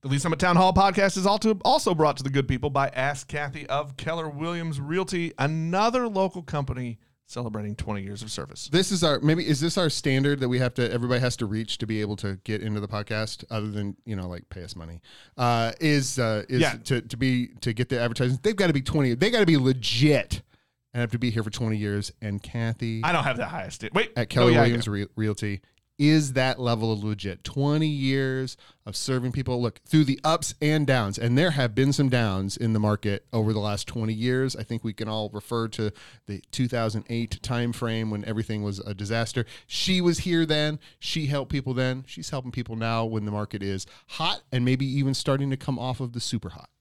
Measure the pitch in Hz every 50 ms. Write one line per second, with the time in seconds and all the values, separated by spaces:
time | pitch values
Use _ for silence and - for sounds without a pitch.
0 | _ 139 131 143 139 175 165 147 170 180 175 170 185 - 180 180 196 196 185 202
1 | 196 196 175 190 185 202 202 214 - 220 220 190 - - 262 311 - 226 180 151
2 | 156 151 139 139 131 135 135 139 135 113 139 123 127 147 135 139 139 135 - 127
3 | 131 139 143 135 - _ - 151 147 143 131 151 143 - 131 143 151 143 135 -
4 | - 160 165 165 160 156 147 139 156 170 175 170 165 165 156 135 143 143 160 180
5 | 190 185 190 175 170 165 - - 131 143 156 160 160 165 170 185 208 233 233 254
6 | 247 233 208 190 190 190 185 185 160 - - 147 143 135 131 123 127 123 117 -
7 | _ _ _ _ _ _ - 120 123 117 107 107 107 104 104 - - - 107 101
8 | 98 98 101 104 113 110 - - 71 - - - - - 139 170 - - 202 180
9 | 160 160 147 120 127 147 156 170 170 120 151 127 147 170 160 - 180 160 - -
10 | - 147 131 131 135 143 143 135 131 123 123 123 127 123 123 - 123 113 - 123
11 | 117 123 123 120 127 123 117 - 120 101 101 110 113 - - - - 107 110 107
12 | 107 101 104 101 - 101 98 92 _ - 107 107 - 110 104 104 101 101 110 104
13 | 104 - 110 110 110 107 - - - - 113 110 104 107 104 107 104 101 95 _
14 | _ - 110 95 90 90 90 87 - _ - 95 87 85 - 90 82 80 85 85
15 | _ - - - - - _ - 127 120 120 113 117 117 - - 160 156 147 143
16 | 135 123 - 127 120 113 110 107 101 - 131 127 165 147 117 113 113 - 135 123
17 | 110 - - 117 131 131 127 123 123 - - 113 - 123 113 107 123 - 135 120
18 | 117 120 113 - 131 123 131 127 - 214 226 190 202 175 156 139 131 - - 156
19 | 139 131 117 120 156 214 240 233 208 170 165 143 127 131 131 127 110 - 117 117
20 | 139 151 147 127 101 - - - - _ _ _ _ _ _ _ _ _ _ 120
21 | 120 113 104 120 120 123 107 113 107 107 107 - 123 110 110 104 104 101 101 104
22 | 101 - - _ - 107 101 101 - - - 117 117 113 113 - - 113 113 110
23 | 113 156 175 160 135 139 135 120 113 92 85 170 92 - - - 110 110 - 180
24 | 233 220 - - 120 - - 120 120 120 120 117 117 117 120 117 117 110 104 101
25 | 101 - _ - 110 107 104 - - 104 101 98 _ _ _ _ _ _ _ _
26 | 147 147 156 160 151 135 131 131 131 127 127 110 127 120 117 110 110 113 110 104
27 | 101 107 107 98 98 101 90 - _ - - 139 135 143 147 156 156 156 151 143
28 | 135 135 135 135 135 131 131 131 131 127 - _ - - _ _ _ 110 98 -
29 | - - 131 127 123 127 123 139 131 127 127 123 123 113 - - _ - - 156
30 | 151 131 135 - - 156 160 170 - - - _ - 147 151 156 147 131 135 127
31 | 110 98 98 107 113 117 120 131 165 185 160 139 127 120 104 107 135 139 139 -
32 | 143 131 123 123 117 107 95 95 95 98 - - 113 113 110 110 107 107 104 101
33 | - 107 101 98 _ _ - 117 107 107 110 104 101 104 101 101 - - - 120
34 | 110 110 113 107 113 123 127 127 131 135 127 - 110 - 117 113 - 113 101 -
35 | 113 107 110 110 107 104 90 104 - - 120 117 113 113 - - 110 104 98 -
36 | - - - - _ - 101 - - _ - - 131 120 131 120 113 110 104 110
37 | - - 117 117 117 110 - - - - 127 120 120 120 117 - 127 117 113 113
38 | 113 110 107 104 104 - 110 107 110 - 110 107 104 104 98 95 101 101 104 95
39 | 104 101 113 113 117 113 - 127 113 - - - - _ - - - - 185 185
40 | 175 175 165 - - 185 175 165 165 156 151 151 151 151 151 147 - - - _
41 | - - - 170 156 139 143 143 135 - - 143 127 131 131 123 131 127 127 131
42 | 131 - - - 165 - - 139 127 123 117 - 120 - 113 113 113 113 113 113
43 | 113 113 110 110 104 104 104 104 104 - - 101 98 98 98 95 - - - -
44 | _ _ - - 160 170 202 - _ _ - 127 123 123 131 127 135 135 131 139
45 | 139 135 135 - - - 135 135 139 139 135 131 - - 135 120 120 127 127 -
46 | 131 123 117 120 - - - 110 - 92 82 - - - _ _